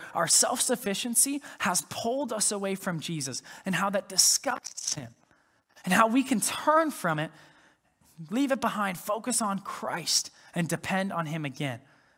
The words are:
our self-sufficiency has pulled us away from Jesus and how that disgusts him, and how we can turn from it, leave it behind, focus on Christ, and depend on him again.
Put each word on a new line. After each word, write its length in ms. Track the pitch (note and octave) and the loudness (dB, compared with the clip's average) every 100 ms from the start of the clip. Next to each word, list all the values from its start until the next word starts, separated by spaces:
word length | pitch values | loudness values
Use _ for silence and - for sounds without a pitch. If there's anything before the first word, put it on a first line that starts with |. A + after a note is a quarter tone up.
| - | 0
our 140 | - E3 | 0 4
self-sufficiency 1120 | - A#3 A#3+ - A#3 G3+ G3 A#3+ A3+ C#4 C#4+ - - | 4 4 2 0 0 -2 -4 0 2 2 0 -8 -4
has 240 | G3+ F3+ - | 0 0 -4
pulled 420 | - A#3 C4+ C4 | -6 -2 -2 -2
us 200 | G#3+ - | -2 -2
away 240 | G3+ G3 F#3+ | 0 -2 -2
from 240 | G3 D#3+ | -4 -4
Jesus 420 | F3 D#3 C3 A#2 - - F#3+ | -4 -6 -4 -8 -12 -10 -4
and 80 | |
how 160 | E3+ G3 | 0 0
that 180 | F#3+ G3 | 0 -2
disgusts 840 | F#3+ - - C4 - - - - | 4 4 4 0 -4 -6 -8 -6
him, 200 | D3 A#2+ - _ _ _ _ _ - | -6 -10 -16 _ _ _ _ _ -8
and 80 | F#3 | 2
how 140 | F#3+ A3+ | 6 6
we 160 | C4 | 4
can 180 | - G#3 | 2 0
turn 500 | - - D4+ D#4 D#4 | 0 0 4 6 4
from 280 | - F3 D#3 | 0 -2 0
it, 120 | D#3+ - - - _ _ _ _ _ D#3+ D#3+ | -2 -8 -20 -20 _ _ _ _ _ -16 -4
leave 220 | A#3+ C#4 | 0 2
it 80 | C4+ | 2
behind, 380 | A3+ G3 G3 E3+ | 0 0 -2 -4
focus 420 | - G#3+ B3 A#3+ | -4 -4 0 0
on 160 | G#3 G3 | 0 -4
Christ, 680 | - - - F3 D3+ - - - - | -6 -8 -6 -4 0 0 0 -12 -8
and 140 | F3 D#3+ | -2 -2
depend 440 | D#3+ - F#3+ F#3+ | -2 -2 0 0
on 140 | E3+ D3+ | -2 -4
him 180 | D#3+ | -4
again. 360 | C#3+ C3 C#3+ A2+ _ _ _ | -4 -4 -6 -6 _ _ _